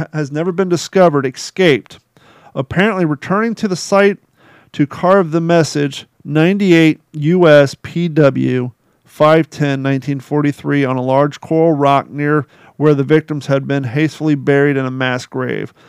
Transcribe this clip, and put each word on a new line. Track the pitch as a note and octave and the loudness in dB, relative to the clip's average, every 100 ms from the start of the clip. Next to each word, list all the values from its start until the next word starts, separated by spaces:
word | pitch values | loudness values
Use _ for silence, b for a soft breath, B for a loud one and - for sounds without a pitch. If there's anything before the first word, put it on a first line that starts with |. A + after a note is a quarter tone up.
| - | -6
has | D#3 C#3 | -6 -6
never | D3 F3+ | -4 -4
been | F3 F#3+ | -2 -2
discovered, | E3+ - G3 F3 C#3+ C3 | -2 -2 2 4 2 -4
escaped, | - - - F3+ A#2+ - - _ _ b b b | -8 -12 0 2 2 -2 -20 _ _ b b b
apparently | C#3 C3+ E3+ G#3 F#3+ E3 | -10 -6 -2 0 0 -2
returning | D3 - G3 A3+ G#3+ | -4 -4 -2 -2 -4
to | A3 | -6
the | F3+ | -6
site | - G3 G3+ G3 _ b b b b | -2 2 2 0 _ b b b b
to | - D3 | -6 -6
carve | - F3 G3 E3 | -2 2 2 2
the | E3 | -2
message | E3 E3+ D3+ D3 C#3+ C3+ - _ | 2 2 0 -2 -6 -8 -20 _
ninety-eight | - D3 E3 G3+ G3 E3 D#3+ - _ | -4 0 0 2 4 4 4 0 _
U | D#3 D3 F3+ E3+ | -6 -2 2 6
S | D3 C#3 - | 6 4 -2
P | - E3 E3+ | -10 -6 -2
W | D#3 C#3+ B2+ C3 B2+ B2 - _ _ | 2 2 2 -2 -4 -6 -12 _ _
five | _ - D3+ D#3+ D#3 | _ 0 4 4 0
ten | - C#3+ C3+ | -4 -4 -2
nineteen | C3+ C3+ D3 C#3 | -2 -4 -4 -8
forty-three | - D3 C#3+ - C#3+ C#3+ C3 | -4 -2 -2 -4 -4 -2 0
on | C3 | -2
a | |
large | B2+ C3+ D3 - | 0 2 0 -4
coral | - D#3+ E3 | -4 0 2
rock | D3 C#3+ C#3 - | 2 2 2 -2
near | C#3 D3 D3+ C3 b b b | -6 -2 -2 -4 b b b
where | D3+ | 0
the | C#3+ | 2
victims | C3+ D#3 D#3 D3+ C3 | 2 0 0 -8 -2
had | C#3 C3+ | -4 -2
been | C#3 | -4
hastily | C3 C3+ D#3 - D3+ C#3+ | -4 -2 -4 -2 -2 -2
buried | C3 C#3+ C#3+ C3+ | 0 2 2 -2
in | C3 | -4
a | |
mass | C3 B2+ B2+ - | -4 -4 -4 -8
grave. | C3 B2 G#2 - _ | -8 -6 -8 -10 _